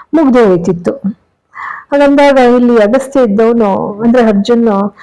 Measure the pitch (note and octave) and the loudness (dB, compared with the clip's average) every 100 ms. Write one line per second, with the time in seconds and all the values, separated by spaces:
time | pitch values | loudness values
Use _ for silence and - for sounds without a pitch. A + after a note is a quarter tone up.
0 | - D#4 C#4 A#3+ G#3+ F3+ F3+ F3 F#3+ F#3 | -6 0 2 2 2 0 -2 -4 -6 -6
1 | G3 - _ _ _ - - - - C#4+ | -8 -10 _ _ _ -16 -16 -16 -4 0
2 | C#4+ C#4+ C#4+ C4+ B3 B3 A#3+ A#3 G#3 C4 | 2 2 2 4 2 2 2 2 2 0
3 | - C4+ A#3+ G3+ A3+ A#3 G3+ F#3+ - G#3 | -2 -2 0 0 0 0 -2 -2 -6 -4
4 | A#3 B3+ A3 G3+ G3+ A#3 A3+ G3 G3+ - | 0 2 2 0 0 0 0 -2 -4 -8